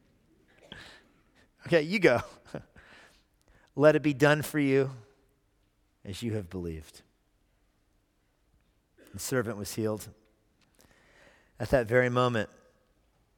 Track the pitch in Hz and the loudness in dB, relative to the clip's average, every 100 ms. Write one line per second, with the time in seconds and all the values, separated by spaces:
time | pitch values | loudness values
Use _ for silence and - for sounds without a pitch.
0 | _ _ _ _ _ _ - - - - | _ _ _ _ _ _ -20 -20 -20 -20
1 | _ _ _ _ _ _ - 165 151 214 | _ _ _ _ _ _ -2 0 0 4
2 | 170 117 - - - 76 - - - - | 4 4 0 -14 -18 -18 -18 -20 -20 -20
3 | - _ _ _ _ _ _ - 147 151 | -20 _ _ _ _ _ _ 4 4 6
4 | 147 135 147 151 143 151 139 135 135 127 | 0 2 4 2 0 -2 2 2 0 -4
5 | - _ _ _ _ _ _ _ _ _ | -20 _ _ _ _ _ _ _ _ _
6 | - 92 120 107 87 92 87 78 76 - | -16 -10 -6 -8 -8 -10 -10 -12 -16 -20
7 | _ _ _ _ _ _ _ _ _ _ | _ _ _ _ _ _ _ _ _ _
8 | _ _ _ _ _ _ _ _ _ _ | _ _ _ _ _ _ _ _ _ _
9 | - 98 - 131 110 104 101 - 107 107 | -20 -14 -6 -4 -4 -8 -10 -6 -4 -6
10 | - - _ _ _ _ _ _ _ _ | -10 -20 _ _ _ _ _ _ _ _
11 | _ _ - _ _ _ 117 139 107 127 | _ _ -20 _ _ _ 0 0 2 2
12 | 123 123 123 117 - - _ _ _ _ | 2 2 0 0 -4 -10 _ _ _ _
13 | _ _ _ | _ _ _